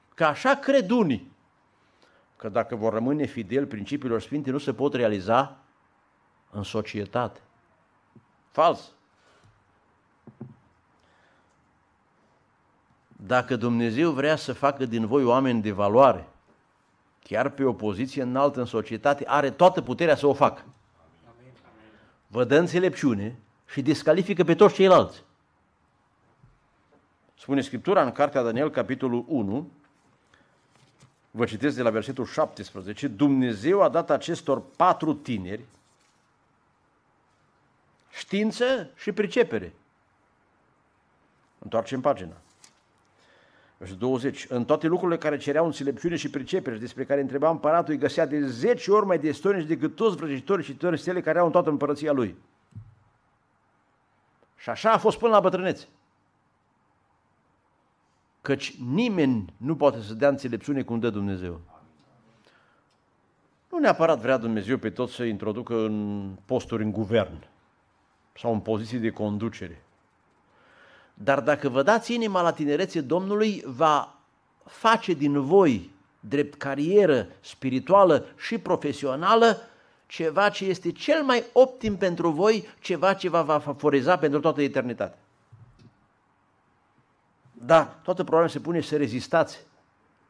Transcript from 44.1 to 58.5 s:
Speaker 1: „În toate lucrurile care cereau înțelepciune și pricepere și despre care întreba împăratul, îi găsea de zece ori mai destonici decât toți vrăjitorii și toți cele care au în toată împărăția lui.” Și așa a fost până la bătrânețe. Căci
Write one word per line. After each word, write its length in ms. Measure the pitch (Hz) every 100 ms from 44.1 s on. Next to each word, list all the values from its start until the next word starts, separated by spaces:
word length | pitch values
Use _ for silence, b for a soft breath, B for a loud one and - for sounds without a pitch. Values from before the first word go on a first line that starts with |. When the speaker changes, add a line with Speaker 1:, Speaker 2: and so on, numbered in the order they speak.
| 131 131 131 -
Speaker 1:
„În 160 | 123
toate 220 | 120 151 160
lucrurile 320 | 175 180 165
care 180 | 156 147
cereau 280 | 143 143
înțelepciune 520 | 165 143 139 127 175 170
și 140 | 139
pricepere 440 | 147 123 185 139
și 60 | 113
despre 240 | 117 -
care 160 | 127 143
întreba 300 | 135 135 151
împăratul, 420 | 160 147 170 170
îi 60 | 147
găsea 280 | 139 139 156
de 200 | 147 139
zece 440 | 117 185 240 -
ori 160 | 208 202
mai 120 | 175
destonici 480 | 151 135 190 196 151
decât 280 | 156 147
toți 220 | 151 220 175
vrăjitorii 480 | 160 135 - 196
și 100 | 147
toți 280 | 135 175 156
cele 180 | 180 180
care 180 | 156 156
au 80 | 170
în 60 |
toată 180 | 175 165
împărăția 420 | 147 143 143 151
lui.” 240 | 139 110 87 _ _ _ - - _ _ _ _ _ _ _ _ _ _ _ _ _ _ _ _ _
Și 140 | -
așa 220 | 113 220
a 60 | 226
fost 200 | 214 208
până 140 | 233
la 80 | 208
bătrânețe. 460 | 190 185 185 - - _ _ _ _ _ _ _ _ _ _ _ _ _ _ _ _ _ _ _ _ _ _ _ _ _
Căci 360 | -